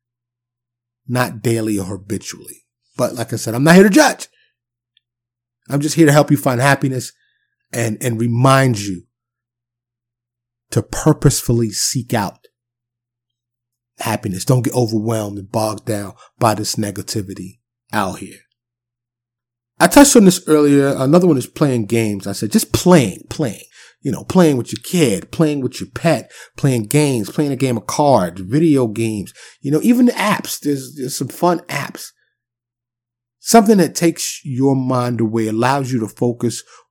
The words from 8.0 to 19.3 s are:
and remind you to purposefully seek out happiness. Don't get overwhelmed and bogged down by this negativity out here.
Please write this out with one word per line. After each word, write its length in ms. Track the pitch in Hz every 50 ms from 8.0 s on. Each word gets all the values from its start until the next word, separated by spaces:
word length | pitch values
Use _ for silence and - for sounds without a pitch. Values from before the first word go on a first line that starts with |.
| -
and 160 | 127 117 110
remind 600 | 117 117 117 120 127 135 135 135 135 131 120 101
you 240 | 101 101 95 85 - _ _ _ _ _ _ _ _ _ _ _ _ _ _ _ _ _ _ _ _ _ _ _ _ _ _ _ _ _ _ _ _ _
to 100 | - 120
purposefully 880 | - - - - - 156 147 - - 147 - - - - 123 117 117 110
seek 420 | 98 - - - - 135 117 -
out 360 | 127 113 101 90 - _ _ _ _ _ _ _ _ _ _ _ _ _ _ _ _ _ _ _ _ _ _ _ _ _ _ _ _ _ _ _ _ -
happiness. 460 | - - 110 101 - 107 90 92 -
Don't 180 | - 135 127 113
get 100 | - -
overwhelmed 640 | 127 123 107 113 110 104 113 113 110 107 104 101 101
and 140 | 98 98
bogged 340 | - 113 110 110 104 95 -
down 300 | - 110 101 101 95 - _ - _ _ -
by 160 | 131 113 107
this 200 | 98 107 - -
negativity 840 | - 110 101 95 104 - - - 113 98 95 95 - 92 95 - _ _ _ _ _ _ _ -
out 260 | 110 101 92 90 -
here. 200 | 101 87 - - _ _ _ _ _ _ _ _ _ _ _ _ _ _ _ _ _ _